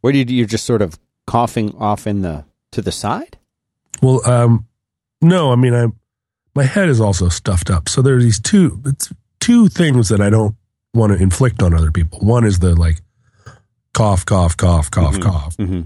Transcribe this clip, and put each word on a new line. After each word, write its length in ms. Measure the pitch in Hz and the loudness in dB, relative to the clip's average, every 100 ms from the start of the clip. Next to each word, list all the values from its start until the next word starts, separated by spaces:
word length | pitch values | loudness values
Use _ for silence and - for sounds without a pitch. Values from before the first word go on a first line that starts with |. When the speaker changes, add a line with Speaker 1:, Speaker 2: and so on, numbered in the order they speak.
Speaker 1:
What 120 | 120 | 0
did 180 | 139 123 | 0 0
you, 60 | 127 | -2
you're 100 | 110 | -2
just 180 | 110 - | -4 -2
sort 160 | 117 | -2
of 160 | 95 - _ _ - | -2 -6 _ _ -6
coughing 480 | 117 120 - 107 - | -2 -2 -4 -6 -4
off 300 | 107 104 - | -4 -4 -4
in 160 | 101 | -4
the, 220 | 90 76 73 _ _ | -6 -8 -14 _ _
to 100 | - | -8
the 100 | 98 | -8
side? 460 | - 104 165 330 - _ _ _ _ _ - | -8 -6 -8 -10 -20 _ _ _ _ _ -2
Speaker 2:
Well, 260 | 131 127 123 | 0 2 2
um, 380 | 123 120 113 110 _ _ _ _ _ | 2 2 0 -2 _ _ _ _ _
no, 300 | 160 185 147 | 2 2 2
I 40 | 120 | 2
mean, 200 | 127 120 | 2 2
I, 120 | 117 - _ _ _ _ _ 143 | -2 -4 _ _ _ _ _ -2
my 80 | |
head 260 | 135 202 185 | 0 0 0
is 100 | 123 | 2
also 300 | 107 87 87 | 0 0 -2
stuffed 400 | - - 90 - | -2 -2 -4 -2
up. 180 | 90 - | -4 -2
So 140 | - | 0
there 140 | 131 127 | 2 4
are 60 | |
these 180 | 120 107 | 2 0
two, 420 | - 208 160 95 139 | 0 2 0 -2 -8
it's 280 | 139 - - _ _ | -6 -8 -14 _ _
two 280 | - 240 202 | 2 4 4
things 400 | - 165 123 101 | 2 0 2 2
that 100 | 104 | 2
I 120 | 101 | 2
don't 240 | 110 107 110 _ _ _ 117 | 2 0 -4 _ _ _ 0
want 180 | 107 | 2
to 80 | 98 | 2
inflict 400 | 95 90 131 - | 0 2 0 2
on 140 | 90 82 | 0 2
other 160 | 80 | 0
people. 280 | 76 80 - | 0 -4 -2
One 220 | 104 120 | 0 2
is 140 | 113 92 | 2 2
the, 160 | 90 | 2
like, 280 | 82 82 80 - _ _ _ - - _ _ _ | 2 2 -2 -6 _ _ _ -20 -20 _ _ _
cough, 320 | - 107 92 - | -2 0 0 0
cough, 320 | 98 85 - | 0 0 0
cough, 320 | 92 85 73 | 0 0 0
cough, 240 | - 78 | -2 -2
Speaker 1:
Mm-hmm. 80 | 95 107 | 0 -2
Speaker 2:
cough. 280 | 85 73 - | -2 -8 -8
Speaker 1:
Mm-hmm. 240 | 98 92 | -6 -6